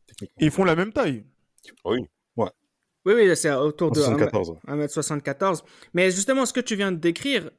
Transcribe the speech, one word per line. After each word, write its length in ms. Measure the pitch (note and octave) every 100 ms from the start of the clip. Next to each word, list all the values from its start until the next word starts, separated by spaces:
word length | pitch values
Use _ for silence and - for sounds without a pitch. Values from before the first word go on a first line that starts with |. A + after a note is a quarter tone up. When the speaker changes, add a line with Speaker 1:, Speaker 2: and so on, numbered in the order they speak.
| _
Speaker 1:
techniquement. 320 | - G3+ -
Speaker 2:
Ils 100 | D#3
font 140 | -
la 120 | F#3+ D#3+
même 180 | G3+
taille. 320 | D4 G3+ A#2+ - _ _ _ - _
Speaker 3:
Oui. 220 | F2 A#2+ - _ _ -
Speaker 1:
Ouais. 120 | G2 - _ _ _ _
Speaker 4:
Oui, 80 | F#3
oui, 220 | A#3 G3 D#3+
c'est 160 | D#3
autour 360 | C3+ D3+ D3 E3
Speaker 1:
En 20 |
Speaker 4:
de 100 | B2
Speaker 1:
soixante-quatorze. 540 | C#3 G2+ G#2 G#2 E2+ E2 -
Speaker 4:
un 100 | D3
mètre 180 | D3
soixante-quatorze. 680 | D#3 D3 D3 C#3+ C#3 G3 E3 - - -
Mais 180 | E3+ F#3
justement, 360 | F3+ G3+ C4+ B3+
ce 80 |
que 60 | B3+
tu 140 | A#3+
viens 160 | G3+ G3
de 60 | E3+
décrire, 540 | E3+ E3+ C#4 B3 D#3